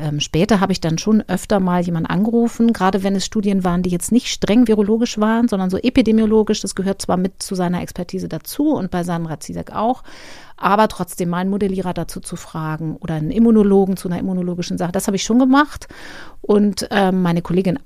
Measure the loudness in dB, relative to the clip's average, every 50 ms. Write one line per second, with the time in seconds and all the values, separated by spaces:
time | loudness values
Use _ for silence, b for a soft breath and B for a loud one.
0 | -4 -4 -4 -4 -4 -2 0 2 2 4 4 4 4 2 0 0 0 -2 -2 0
1 | 0 2 2 2 2 2 -4 -4 -2 0 0 2 2 2 2 0 0 0 -2 -2
2 | -2 -2 0 0 0 2 2 2 2 0 0 2 2 2 2 2 2 2 2 2
3 | 0 0 0 0 -2 -2 -2 -2 0 2 2 2 2 2 0 0 0 0 -2 -2
4 | 0 2 0 0 0 0 -6 -4 0 2 4 4 6 4 4 2 2 2 2 0
5 | 0 -2 -2 0 0 2 2 2 2 2 0 0 -2 -2 -2 -2 -2 0 2 2
6 | 4 4 4 4 4 4 4 4 4 2 0 -2 -4 -6 -6 -4 -2 -2 -2 -4
7 | -2 -2 0 0 0 -2 -4 -6 -10 -8 -4 -4 -2 -2 -2 -4 -6 -8 -8 -10
8 | -10 -8 -8 -8 -8 -6 -8 -10 -10 -8 -4 -2 0 0 0 0 -2 -4 -4 -4
9 | -4 -2 -4 -4 -4 -6 -8 -10 -10 -10 -10 -10 -10 -8 -6 -4 -2 -2 -2 -4
10 | -6 B B B B B B B B B B B -2 0 2 2 2 2 0 -4
11 | -8 -8 -6 -6 -4 -2 -2 -2 -2 -2 -2 -2 -2 -2 -2 -2 -4 -4 -4 -6
12 | -6 -8 -8 -12 -12 -12 -12 -12 -12 -10 -8 -8 -6 -6 -6 -4 -6 -6 -8 -8
13 | -6 -6 -4 -4 -4 -2 2 4 6 6 6 6 6 6 6 4 4 2 0 -4
14 | -4 -6 -6 -4 -4 -4 -2 -2 -2 -4 -4 -4 -4 -4 -4 -4 -4 -2 -2 -2
15 | -2 0 -2 -2 0 2 4 4 6 6 6 4 4 2 -2 -12 -16 -16 B B
16 | B B B B B B B B -2 2 4 4 4 2 0 -2 -4 -2 0 2
17 | 2 2 2 2 2 2 0 0 0 0 0 0 2 0 0 -2 -4